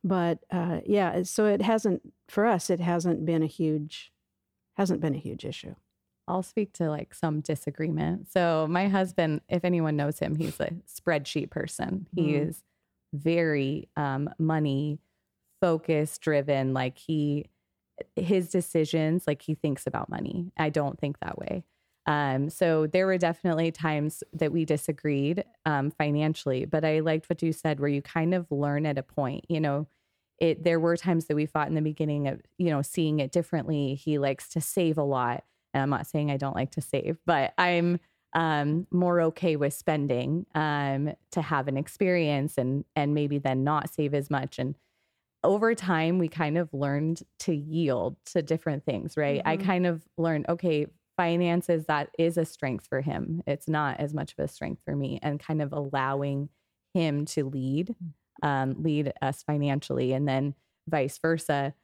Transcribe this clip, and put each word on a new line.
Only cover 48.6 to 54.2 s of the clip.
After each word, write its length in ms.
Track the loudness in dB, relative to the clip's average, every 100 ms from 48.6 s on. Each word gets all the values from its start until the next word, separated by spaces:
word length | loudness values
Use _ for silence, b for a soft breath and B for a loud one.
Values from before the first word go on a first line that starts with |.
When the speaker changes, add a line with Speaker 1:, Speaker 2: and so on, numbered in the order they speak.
| -2 -4 -4
Speaker 2:
things, 300 | -4 -4 -2
right? 260 | 0 0
I 120 | 0 0
Speaker 1:
Mm-hmm. 80 | 2
Speaker 2:
kind 200 | 2 2
of 200 | 0 _ -2
learned, 300 | 0 0 0
"Okay, 380 | 0 2 2 0 _ _ -2
finances, 680 | 2 4 4 2 2 0 2
that 240 | 0 0 0
is 220 | 2 2
a 60 |
strength 420 | -2 -4 -4 -4 -4
for 140 | -4
him. 420 | -2 -4 -4 -4
It's 220 | -2 -4 -2
not 320 | 0 0 -2
as 160 | -4
much 180 | -4